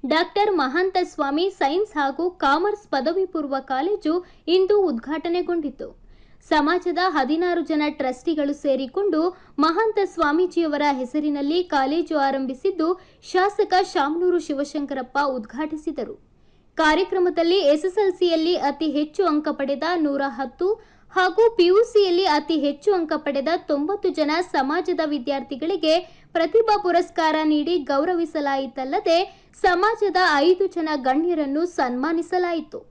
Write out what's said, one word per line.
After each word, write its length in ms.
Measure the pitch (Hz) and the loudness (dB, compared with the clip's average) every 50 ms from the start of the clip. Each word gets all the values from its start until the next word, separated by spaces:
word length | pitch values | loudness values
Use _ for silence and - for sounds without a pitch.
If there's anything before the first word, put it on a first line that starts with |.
| - | -2
ಡಾಕ್ಟರ್ 440 | 254 302 320 359 349 - 403 403 427 | 0 0 0 0 0 0 0 2 2
ಮಹಾಂತ 460 | 392 330 277 262 262 339 370 381 - 370 359 - - | 2 0 0 0 0 0 0 0 0 -2 -2 -2 -4
ಸ್ವಾಮಿ 360 | - 294 277 285 302 359 392 381 - | -4 -2 -2 0 0 -2 -2 -2 -2
ಸೈನ್ಸ್ 320 | 339 269 294 370 427 427 | -2 0 0 0 -2 -2
ಹಾಗೂ 380 | - 302 269 277 262 - 339 359 | -2 -2 -2 -2 -2 -2 -4 -4
ಕಾಮರ್ಸ್ 580 | 359 - - 277 277 311 359 415 415 415 - | -2 0 0 2 2 2 2 -2 -2 -4 -8
ಪದವಿ 380 | - - 269 247 311 339 381 381 | -4 -4 -2 0 0 0 0 -2
ಪೂರ್ವ 300 | 359 - 330 294 277 277 269 | -2 -4 -6 -4 -4 -4 -6
ಕಾಲೇಜು 640 | 262 - 269 262 285 359 415 403 - 311 320 359 359 - - - _ | -4 -4 -4 -2 0 -2 -2 -2 -2 -2 -2 -2 -4 -8 -20 -14 _
ಇಂದು 340 | - 339 370 381 359 415 415 | 0 2 2 4 4 4 2
ಉದ್ಘಾಟನೆಗೊಂಡಿತು. 1200 | 392 339 247 226 - 254 302 320 - 349 339 359 339 330 349 339 302 285 - - - - - - - - - - - _ - - _ - | 2 2 0 -4 -4 -6 -8 -6 -4 -2 -2 -2 -2 -2 -4 -4 -4 -6 -8 -10 -14 -16 -16 -20 -20 -20 -20 -20 -20 _ -20 -20 _ 0
ಸಮಾಜದ 480 | 330 302 285 302 339 359 359 359 320 330 359 | 0 2 2 2 0 0 0 -2 -2 0 0
ಹದಿನಾರು 540 | 370 311 302 262 247 302 330 359 359 349 349 | 0 0 0 0 0 0 0 0 0 0 -2
ಜನ 220 | 302 - 320 302 302 294 | -2 -2 -2 -2 0 -2
ಟ್ರಸ್ಟಿಗಳು 640 | 294 - 269 262 254 - - 349 320 302 285 285 294 | -4 -4 -4 -6 -6 -4 -4 -4 -2 -2 -2 -2 -4
ಸೇರಿಕೊಂಡು 680 | - - 285 269 262 277 247 - 370 403 415 320 311 320 370 359 - - - - - | -4 -2 -2 -2 -2 -2 -4 -4 -2 -2 0 0 0 0 -2 -4 -6 -20 -14 -2 0
ಮಹಾಂತ 400 | 294 320 330 370 453 440 415 415 392 370 - | 0 2 2 2 0 0 0 0 -2 -2 -2
ಸ್ವಾಮೀಜಿಯವರ 680 | 330 320 294 294 330 370 349 - 339 339 311 294 285 294 294 | -2 0 0 2 2 0 0 0 -2 -2 0 0 0 0 0
ಹೆಸರಿನಲ್ಲಿ 720 | 277 254 254 240 - 302 294 302 285 285 285 285 320 359 359 | 0 -2 -4 -4 -4 -4 -2 -2 -2 -2 -2 -2 0 -2 -2
ಕಾಲೇಜು 540 | 359 311 277 269 269 294 339 330 - 320 | 0 0 0 0 0 0 -2 -2 -2 -2
ಆರಂಭಿಸಿದ್ದು, 840 | 302 277 277 277 269 269 247 262 262 - 392 381 339 320 330 359 - - - - _ _ - | 0 0 0 0 -2 -4 -6 -8 -4 -4 -4 -2 0 0 -2 -2 -4 -6 -20 -20 _ _ -2
ಶಾಸಕ 420 | - 370 370 403 403 - 415 - 370 370 392 370 - | 0 2 2 2 2 0 0 2 2 0 0 0 0
ಶಾಮನೂರು 460 | 349 277 285 311 339 359 359 359 349 | -2 0 0 0 0 0 2 0 0
ಶಿವಶಂಕರಪ್ಪ 800 | 302 - 294 269 285 285 - 311 285 269 277 269 254 247 - 285 294 | -2 -4 -6 -6 -6 -6 -6 -8 -6 -6 -6 -8 -8 -4 -2 -2 -2
ಉದ್ಘಾಟಿಸಿದರು. 920 | 285 262 254 214 - - 247 311 311 320 302 - 339 294 285 226 - - - _ _ _ _ _ _ _ _ _ _ _ | 0 -2 -4 -8 -10 -8 -8 -6 -6 -8 -8 -8 -8 -6 -6 -8 -8 -10 -18 _ _ _ _ _ _ _ _ _ _ _
ಕಾರ್ಯಕ್ರಮದಲ್ಲಿ 840 | - 320 302 311 320 392 370 - 381 359 359 302 330 330 330 359 403 | 2 2 4 4 2 0 0 0 0 0 0 0 0 2 2 2 2
ಎಸ್ 260 | 359 285 294 302 311 | 4 4 2 2 0
ಎಸ್ 140 | 381 359 427 415 | -2 0 0 0
ಎಲ್ 100 | 392 370 | 0 2
ಸಿಯಲ್ಲಿ 420 | - 359 349 330 320 320 339 359 | 2 0 2 2 2 0 0 0
ಅತಿ 300 | - - 277 285 - 320 | 0 0 -2 -2 -2 -4
ಹೆಚ್ಚು 400 | 311 254 294 302 302 - - 381 | -2 0 -2 -2 -4 -2 0 0
ಅಂಕ 220 | 339 294 294 302 302 | 2 2 0 0 -2
ಪಡೆದ 320 | 277 - 277 269 277 254 311 320 359 | -4 -4 -2 -4 -2 -2 -2 -2 0
ನೂರ 260 | 349 311 285 277 277 277 | 0 0 0 0 -2 -4
ಹತ್ತು 680 | 277 240 220 269 247 - - 349 381 440 440 - - _ _ _ - - | -4 -4 -6 -8 -8 -6 -4 -2 -2 -2 -2 -6 -20 _ _ _ -4 0
ಹಾಗೂ 400 | 381 370 370 370 427 453 453 453 | 0 0 2 4 4 4 4 6
ಪಿ 60 | - 349 | 4 4
ಯು 200 | 349 370 415 466 | 6 6 4 4
ಸಿಯಲ್ಲಿ 420 | 466 - 415 403 370 349 349 392 | 4 4 4 4 4 4 2 2
ಅತಿ 300 | 359 302 302 302 - 330 302 | 2 2 0 0 0 -2 0
ಹೆಚ್ಚು 340 | 269 285 285 285 - 415 403 | 0 -2 -2 0 0 0 2
ಅಂಕ 200 | 359 330 311 320 | 2 0 -2 -4
ಪಡೆದ 320 | 294 - 285 269 277 262 302 330 359 349 | -4 -2 -2 -2 -2 0 0 -2 -2 -2
ತೊಂಬತ್ತು 420 | - 302 285 294 320 403 403 - 381 | -2 -2 -2 0 -2 -4 -2 -2 -2
ಜನ 220 | 277 311 302 285 302 330 359 - | 0 0 0 0 0 -2 -2 -2
ಸಮಾಜದ 480 | - 285 269 269 302 349 339 359 359 285 320 | -2 -2 0 0 -2 -2 -2 -2 -2 -2 -2
ವಿದ್ಯಾರ್ಥಿಗಳಿಗೆ 960 | 302 294 285 240 - 277 277 262 - 285 247 302 330 392 339 320 311 320 349 349 - - - - - _ | -2 -2 -4 -4 -4 -4 -4 -4 -8 -10 -6 -4 -4 -4 -2 2 2 2 2 0 -4 -20 -20 -20 -6 _
ಪ್ರತಿಭಾ 440 | 339 330 320 320 453 453 440 415 403 403 | -2 -2 2 4 2 4 4 2 2 2
ಪುರಸ್ಕಾರ 520 | 359 339 339 349 339 - - 320 311 302 311 311 | 2 2 2 2 0 -2 0 0 2 2 2 2
ನೀಡಿ 340 | 311 302 294 294 320 349 | 2 2 2 0 0 -2
ಗೌರವಿಸಲಾಯಿತಲ್ಲದೆ, 1700 | 349 269 - 285 277 302 359 359 339 339 320 - 311 285 277 277 269 269 269 - - 262 262 294 392 - 370 330 339 381 - - - _ _ _ - | -2 -2 0 0 0 2 0 0 0 -2 -4 -4 -4 -2 -2 -2 -2 -4 -6 -8 -8 -6 -2 -4 -2 0 2 2 2 2 -2 -6 -20 _ _ _ 0
ಸಮಾಜದ 560 | - 381 359 349 381 427 453 440 415 403 311 359 370 349 302 | 2 2 2 4 2 0 2 2 0 0 2 2 2 4 4
ಐದು 300 | 285 285 349 370 359 392 | 4 4 4 4 4 2
ಜನ 240 | 359 - 339 320 311 302 | -2 -2 -4 -4 -2 -2
ಗಣ್ಯರನ್ನು 720 | 285 247 262 262 294 330 349 349 311 302 277 277 302 339 | -2 0 0 0 2 2 0 0 0 -2 -2 -2 -2 -2
ಸನ್ಮಾನಿಸಲಾಯಿತು. 1120 | 359 - - 277 254 247 247 262 320 339 330 330 - 359 370 359 349 339 330 311 - - - - - | -2 -2 -2 -2 -2 -2 -2 -2 -2 -2 -2 -2 -2 -2 0 0 0 -2 -4 -6 -8 -14 -16 -16 -18